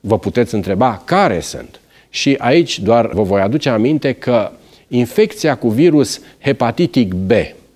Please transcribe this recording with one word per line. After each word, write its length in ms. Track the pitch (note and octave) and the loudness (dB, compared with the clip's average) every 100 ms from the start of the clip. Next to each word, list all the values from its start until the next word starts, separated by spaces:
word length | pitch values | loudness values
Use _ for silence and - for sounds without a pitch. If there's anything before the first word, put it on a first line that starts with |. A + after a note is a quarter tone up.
vă 180 | - G#2 | 0 -2
puteți 360 | - G#2+ A#2 | 0 -2 -2
întreba 480 | A2 F#2+ F#2+ B2 G#2 | -2 -4 0 0 -2
care 360 | - F3+ F#3+ F#2 | -2 0 2 0
sunt. 400 | D#2 B1 - - _ _ _ | -6 -12 -16 -20 _ _ _
Și 260 | - - C#3 | -6 -2 0
aici 400 | A#2+ D3+ E3 - | 2 2 0 -2
doar 340 | G2+ A#2 A2+ | 2 2 2
vă 100 | F2+ | 0
voi 180 | G2+ G2 | 0 0
aduce 280 | G2 C#3+ C#3+ | 0 -2 -2
aminte 440 | A2+ A#2 D3+ C#3 | 0 0 0 -2
că 380 | B2 - A#2+ G2+ - _ _ _ | -4 0 0 0 -8 _ _ _
infecția 680 | B2 B2 - G#3+ - D#3 | -2 -2 0 0 0 -4
cu 140 | C3+ B2 | 0 -2
virus 520 | G#2+ E3+ D3+ B2 - - _ | 2 4 4 0 -4 -14 _
hepatitic 760 | - C3 A#2 G#2 F3 - A2 | -4 -2 -2 0 -2 0 0
B 160 | F2+ F#2+ A2+ - - _ | -2 2 2 0 -8 _